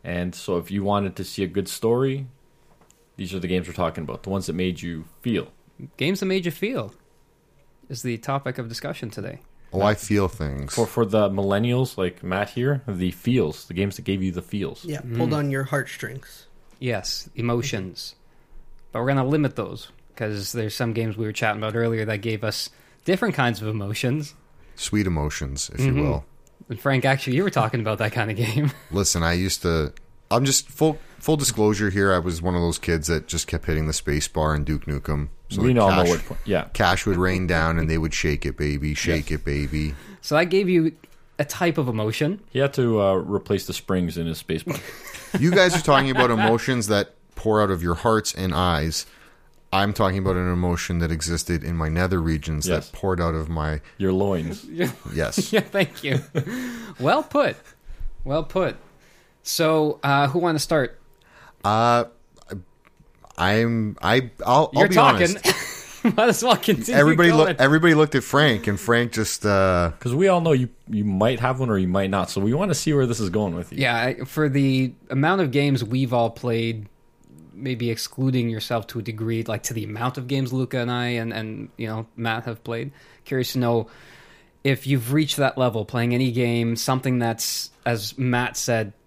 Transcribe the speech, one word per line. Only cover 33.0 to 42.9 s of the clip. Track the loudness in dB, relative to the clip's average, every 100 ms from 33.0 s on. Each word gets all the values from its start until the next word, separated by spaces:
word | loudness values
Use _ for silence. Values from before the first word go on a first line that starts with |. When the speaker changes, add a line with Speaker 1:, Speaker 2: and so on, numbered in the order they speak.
| 0
Speaker 3:
that | -2 -2
just | -6 -4
kept | -4
hitting | -2 -2 0
the |
space | -2 -2 -2 -2
bar | -2 0
and | 0
Duke | -2 -4
Nukem. | -4 -6 -2 -4 -4 -10 -8
So | 0
Speaker 1:
We | 4
Speaker 3:
the |
Speaker 1:
know | 6 6
Speaker 3:
cash, | 6 4
Speaker 1:
what | 2
point, | -2 -8
yeah. | -2 -2 -2
Speaker 3:
cash | 0 2 2
would | 0 0
rain | 2 0 0
down | 2 2 0
and | 0
they | 0
would | 0
"Shake | 0 0 0
it, | -2 -2
baby, | -2 -2 -2
shake | -2 0 -2 -2
Speaker 1:
Yes. | -4
Speaker 3:
it, |
baby." | -2 -2 -2 -2 -4 -6 -14 -16
Speaker 2:
So | 0
that | 0
gave | 2 2 4
you | 2 2 -4 -20 -20 -16 -6
a |
type | -6 0 0 0
of | -2
emotion. | 0 -2 0 -2 -4 -6
Speaker 1:
He | 0
had | 0
to, | 2 2